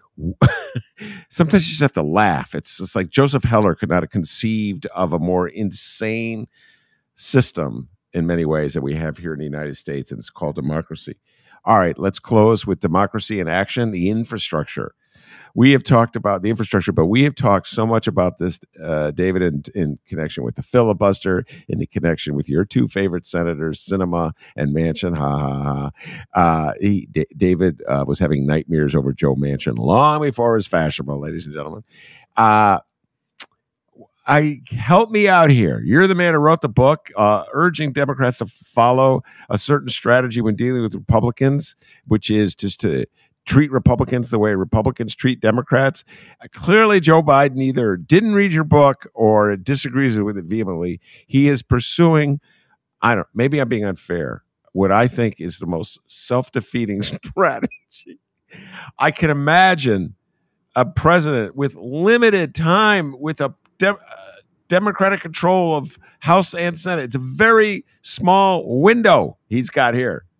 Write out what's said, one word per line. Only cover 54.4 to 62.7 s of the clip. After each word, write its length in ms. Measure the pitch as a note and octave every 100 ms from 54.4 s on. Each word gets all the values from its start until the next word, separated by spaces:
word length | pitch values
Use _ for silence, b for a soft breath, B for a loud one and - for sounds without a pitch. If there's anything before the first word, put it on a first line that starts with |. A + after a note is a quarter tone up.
| _ _ _
what 180 | F#2 F#2+
I 160 | G2+ B2
think 340 | B2+ A2+ -
is 180 | E2+ -
the 80 | E2+
most 340 | E2+ F2 - _
self-defeating 920 | - - B2 B2+ B2+ - B2 A2 G2+
<laughs> 220 | - - -
strategy. 920 | - F3 B2 - - _ - - C#4+ _ _ _ B B B B -
I 140 | D3
can 180 | D3+ D#3+
imagine 880 | C#3+ C#3+ E3+ F#3 E3+ C3 G2+ E2+ - _ _ _ _ _
a 100 | B2+
president 680 | A2+ - D3+ F3 D3+ C3 G#2
with 220 | C3 C#3 -
limited 800 | A2+ D3 F#3+ A#3+ A3+ G3+ D3+ B2+
time 580 | E3